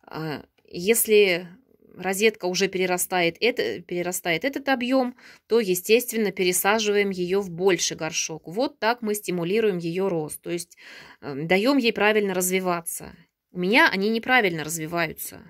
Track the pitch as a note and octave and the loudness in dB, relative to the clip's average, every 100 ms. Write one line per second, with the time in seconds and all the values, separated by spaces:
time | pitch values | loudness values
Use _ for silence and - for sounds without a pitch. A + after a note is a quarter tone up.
0 | - D3+ D#3 C3+ - _ _ - F3+ A3+ | -14 -12 -10 -10 -14 _ _ -6 0 0
1 | - G#3+ G3 F3 F3 F#3 _ _ _ - | 6 6 6 2 -4 -20 _ _ _ -8
2 | F#3 F#3+ A3 G#3+ F3+ F3+ F#3+ F#3+ F#3 F3+ | -6 2 2 2 -4 0 0 0 0 0
3 | - F#3 E3+ E3 A3+ A#3+ A2 G#2+ - F3 | 0 0 0 2 -2 0 -4 -4 -8 -6
4 | F3 F3+ F#3 E3 C#4 C#4 C#4 C4 B3 C4 | -4 -4 -2 -2 -2 -4 -2 -2 2 0
5 | B3 - - - _ D3+ D#3+ F3+ - A3+ | 0 -6 -20 -20 _ 0 2 -2 4 4
6 | - A3 G#3 F#3+ F3+ F3+ G3 A3 G#3 G#3 | 4 -2 -2 0 0 2 2 2 2 2
7 | G3+ F3+ F3 F#3+ G3 E3 F#3+ F3 - E3 | 0 -2 -2 -2 -2 0 2 2 -2 -4
8 | D#3+ D#3+ - D#3 - F3+ D4 - G#3+ A#3+ | -6 -6 -6 -10 -8 -4 -4 0 -2 0
9 | G#3+ G#3 - F3+ E3+ G#3+ A3 F3+ E3+ F3 | -2 -4 -2 -2 0 0 0 -2 -4 -2
10 | G3 E3+ D3+ - F3 F3 - - - - | -2 -2 -6 -10 -8 -8 -8 -18 -20 -20
11 | - - B2 C3+ D#3+ F#3 A#3 C#4 A#3 - | -20 -16 -10 -8 0 2 4 4 2 2
12 | G#3 G#3+ G3 F#3 F#3 F#3 F#3 E3+ E3 - | 4 4 2 -2 0 0 0 -2 -6 -12
13 | - - _ _ _ F3+ F3+ B3 E4 F#3 | -14 -18 _ _ _ -4 2 4 4 2
14 | G3+ A3+ A3 B3+ G3+ E3 D3+ E3 D#3 E3+ | 0 -2 2 2 2 -2 -6 -6 -4 -2
15 | D#3+ - - - | -4 -6 -14 -14